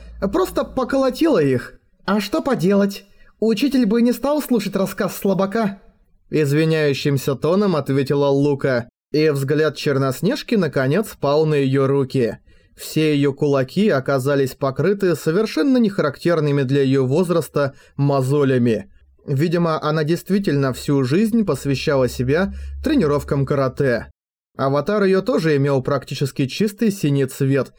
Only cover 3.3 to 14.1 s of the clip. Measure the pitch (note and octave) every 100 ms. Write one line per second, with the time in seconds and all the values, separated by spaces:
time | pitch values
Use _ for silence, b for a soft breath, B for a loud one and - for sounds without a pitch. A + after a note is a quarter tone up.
3.3 | b A3 G#3 C#4+ C4+ A3 A#3 A#3+ A#3+ C#4
4.3 | D4+ - A#3+ G3 G3 F#3+ - G3 - G3+
5.3 | F#3 G3 A3+ G#3 G3 - _ _ _ -
6.3 | D3+ C#3+ D3 D#3+ D#3+ D3+ C3+ D3 C#3 -
7.3 | B2+ D3 F#3 G#3 D#3+ - C3+ C3+ C#3+ C#3+
8.3 | C#3 D3 C#3 C#3+ B2 A#2 _ _ D3+ D#3
9.3 | C#3 C#3 D3+ D#3 - D3+ C3+ C3+ C3 F3
10.3 | C#4+ - A3 D#3+ C#3+ C3 E3+ A3 - C#3+
11.3 | D3 D#3 D3+ C3+ C3+ C3+ C#3 C3 C3+ A2+
12.3 | - b b b - - D#3 D#3 C#3+ C#3+
13.3 | C3+ D3 C#3 C3 F3+ G#3+ C#3 C3